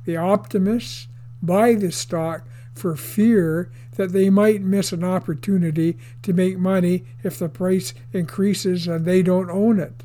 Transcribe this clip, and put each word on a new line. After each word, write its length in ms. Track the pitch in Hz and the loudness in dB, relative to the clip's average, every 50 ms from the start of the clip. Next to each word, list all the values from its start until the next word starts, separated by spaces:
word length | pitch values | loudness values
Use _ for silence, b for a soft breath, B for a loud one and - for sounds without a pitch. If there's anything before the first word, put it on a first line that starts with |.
| - | -6
The 140 | - 170 165 | -6 -4 -2
optimists 880 | 165 185 202 208 - - - 208 185 196 220 240 - - - - - - B B B B B B | 0 0 0 0 0 -2 -2 0 2 2 0 -2 -4 -6 -14 -14 -16 -16 B B B B B B
buy 340 | - 165 180 196 220 240 233 | -4 0 2 4 4 4 4
the 140 | 214 202 175 | 2 2 -2
stock 560 | - - - - - 170 160 160 165 156 - B B B B B B | -4 -6 -8 -6 -4 -4 -4 -4 -6 -8 -10 B B B B B B
for 240 | - - 185 160 143 | -6 -6 -4 -4 -4
fear 720 | - - - - 208 226 233 214 175 160 156 165 180 - B B B B - | -8 -8 0 2 4 4 6 4 4 2 0 -2 -4 -6 B B B B -6
that 160 | - 196 185 | -4 -4 -2
they 180 | 180 196 190 196 | 2 2 4 4
might 320 | 196 202 208 214 214 208 | 6 6 6 4 4 2
miss 300 | 196 190 190 202 190 - | 0 0 0 0 0 -2
an 140 | - 170 170 | -2 -4 -2
opportunity 920 | 180 185 185 - - 165 143 - - 196 190 175 165 156 160 160 165 170 B B B B B - | -2 -2 -2 -2 -4 -8 -6 -2 0 0 2 2 0 0 0 0 0 0 B B B B B -4
to 100 | 202 185 | 0 2
make 240 | 175 180 185 190 185 | 2 2 2 0 0
money 480 | 180 185 190 190 180 175 180 185 B B B B - | 0 2 2 2 2 2 0 0 B B B B -8
if 160 | 190 - - | -8 -6 -4
the 80 | 180 165 | -6 -6
price 460 | - - 185 185 190 190 180 - - B B B | -4 -4 0 0 0 0 0 -4 -12 B B B
increases 760 | - 190 175 151 - - 196 202 202 185 - 190 180 180 170 175 | -4 -4 -4 -4 -2 0 0 0 0 0 0 -2 -2 -2 -2 -4
and 160 | 170 165 165 | -4 -2 0
they 180 | 170 180 185 185 | 2 4 4 4
don't 260 | 175 185 185 185 175 | 4 4 2 0 -2
own 300 | 170 190 202 226 233 196 | -2 2 2 4 4 2
it. 240 | 160 135 - - - | 0 -2 -8 -16 -20